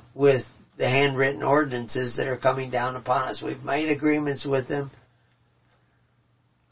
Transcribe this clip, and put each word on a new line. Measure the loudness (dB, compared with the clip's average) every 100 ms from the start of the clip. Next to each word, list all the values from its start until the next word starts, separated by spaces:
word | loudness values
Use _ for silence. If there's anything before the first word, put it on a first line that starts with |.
| -18
with | 2 4 4 0 -14 _ -4
the | 0
handwritten | 4 2 2 0 0
ordinances | 2 2 2 -4 -4 -4 -4 -4
that | -4
are | 0
coming | 0 0 -2
down | -2 -2 -4
upon | 0 0 0
us. | -6
We've | -8 -8
made | -4 -2 0
agreements | 0 2 2 0 -4 -2
with | -2 0
them, | -4 -6 -12 _ _ _ _ _ _ _ _ _ _ _ _ _ _ _ _ _